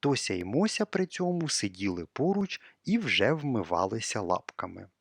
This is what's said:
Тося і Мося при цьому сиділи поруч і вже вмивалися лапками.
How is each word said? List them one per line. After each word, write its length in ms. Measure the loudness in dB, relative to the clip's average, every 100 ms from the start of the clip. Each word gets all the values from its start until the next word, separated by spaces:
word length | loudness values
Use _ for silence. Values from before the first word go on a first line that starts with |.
Тося 340 | 2 2 0
і 100 | -4
Мося 420 | 0 2 2 2 -2
при 200 | 0 -2
цьому 420 | 0 0 0 0
сиділи 580 | 0 -2 -2 -2 -2 -6
поруч 480 | 0 2 2 0 -4 -14 _
і 140 | 0 0
вже 340 | 2 2 4
вмивалися 880 | 2 0 0 0 2 2 0 -4 -4
лапками. 680 | 0 0 -2 -10 -10 -10 -16 _